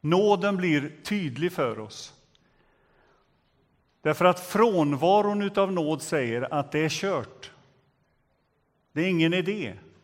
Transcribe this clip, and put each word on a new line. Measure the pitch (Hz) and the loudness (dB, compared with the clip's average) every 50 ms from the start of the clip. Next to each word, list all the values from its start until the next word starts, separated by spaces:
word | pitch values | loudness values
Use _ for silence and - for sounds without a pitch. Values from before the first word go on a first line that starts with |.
Nåden | - 147 170 180 208 208 208 185 196 202 202 | 0 2 2 4 4 4 4 2 2 -2 -2
blir | 185 180 175 151 143 135 147 - - - | 0 0 2 2 2 0 -2 -10 -14 -8
tydlig | - 208 208 185 147 120 127 160 175 | -6 -4 -4 -4 -4 -4 -4 -4 -4
för | 175 - 147 120 107 107 | -2 -2 -2 -2 -2 -6
oss. | 107 101 - - - - - _ _ _ _ _ _ _ _ _ _ _ _ _ _ _ _ _ _ _ _ _ _ _ _ _ _ _ _ _ _ _ _ _ _ _ _ _ | -10 -14 -14 -16 -18 -18 -20 _ _ _ _ _ _ _ _ _ _ _ _ _ _ _ _ _ _ _ _ _ _ _ _ _ _ _ _ _ _ _ _ _ _ _ _ _
Därför | _ 151 151 - 175 | _ -2 0 4 4
att | 180 175 175 | 4 4 4
frånvaron | - - - 208 226 240 202 175 151 143 143 131 151 175 196 208 202 208 208 208 | -4 -6 0 2 2 4 4 2 2 2 0 2 2 4 4 4 2 2 -2 -2
utav | 202 196 196 202 196 190 | -4 -2 0 0 0 2
nåd | 190 175 156 147 156 139 | 0 -2 -2 -2 -2 -4
säger | - - - 151 131 117 113 120 127 - - | -4 -4 -2 -2 -2 -2 -2 -4 -4 -2 -4
att | 147 139 139 | -4 -4 -2
det | - 151 | -2 0
är | 156 156 | 0 0
kört. | 156 - - 196 185 143 110 - - - - - - _ _ _ _ _ _ _ _ _ _ _ _ _ _ _ _ _ _ _ _ _ _ _ _ _ _ _ | -2 -2 -4 -2 -2 -4 -6 -8 -14 -20 -20 -20 -20 _ _ _ _ _ _ _ _ _ _ _ _ _ _ _ _ _ _ _ _ _ _ _ _ _ _ _
Det | _ 147 | _ -2
är | 165 190 | 0 0
ingen | 185 165 160 165 175 | 2 2 2 2 2
idé. | 185 180 185 208 214 160 107 90 - - - _ _ | 2 0 -2 -4 -4 -6 -8 -10 -14 -20 -20 _ _